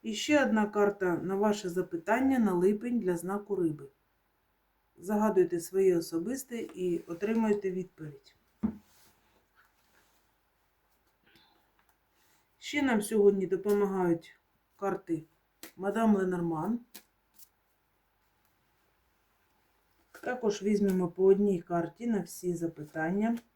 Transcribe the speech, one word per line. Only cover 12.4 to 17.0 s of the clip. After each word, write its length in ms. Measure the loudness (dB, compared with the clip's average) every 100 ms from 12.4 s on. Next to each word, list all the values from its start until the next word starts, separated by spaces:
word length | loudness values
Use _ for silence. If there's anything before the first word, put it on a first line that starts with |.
| _ _
Ще 220 | -4 0
нам 200 | 2 0
сьогодні 460 | 0 6 6 4 -2
допомагають 920 | -2 0 2 2 0 0 0 -4 -20 _ _ _ _
карти 480 | -6 -6 -6 -8 -8 _ _ _ -20 -8
Мадам 400 | -4 2 4 4
Ленорман. 640 | 2 -2 -2 -2 -4 -6 -8 -20